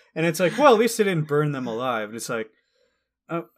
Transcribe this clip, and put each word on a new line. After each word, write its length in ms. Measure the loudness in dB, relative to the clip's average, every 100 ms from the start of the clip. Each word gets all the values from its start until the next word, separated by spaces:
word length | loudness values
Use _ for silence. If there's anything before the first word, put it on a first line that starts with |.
| _
and 100 | -4
it's 160 | -2 0
like, 160 | 0 4
well, 160 | 6
at 60 | 6
least 200 | 4 2
they 60 |
didn't 240 | 0 0 0
burn 240 | 0 0
them 140 | -4 -6
alive, 420 | -4 -4 -4 -6
and 80 | -10
it's 120 | -8
like, 220 | -6 -8 _ _ _ _ _ _ _ -10
oh, 180 | -8 -8